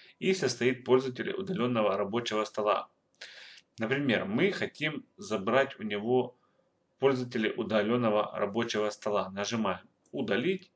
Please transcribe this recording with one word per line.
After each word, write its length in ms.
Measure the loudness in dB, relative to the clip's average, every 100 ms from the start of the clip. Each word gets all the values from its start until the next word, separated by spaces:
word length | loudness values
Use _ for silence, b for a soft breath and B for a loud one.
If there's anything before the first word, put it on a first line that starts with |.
| B B
и 160 | -2
состоит 500 | 0 0 0 0 0
пользователь 460 | 4 4 4 -4 -6
удалённого 680 | -4 -4 -2 0 2 2 2
рабочего 460 | 0 -2 -2 -2
стола. 480 | -2 0 2 2 -2 _ _ _ B B B B _ -6
Например, 460 | -2 0 2 2
мы 260 | 2 2 2
хотим 560 | 0 -6 -4 -6 -6 -14 -16
забрать 640 | -4 -2 2 2 2 -2
у 60 |
него 520 | -6 -4 2 2 2 b b b b _ _ _
пользователя 540 | 2 2 -2 0 0
удалённого 840 | 0 0 2 2 2 2 2 0 -2
рабочего 540 | -2 -2 -2 0 -2
стола. 400 | -2 -2 -2 -2
Нажимаем 560 | -6 -4 0 0 -2 -8 _ _
"Удалить", 640 | -6 0 0 0 -2 -8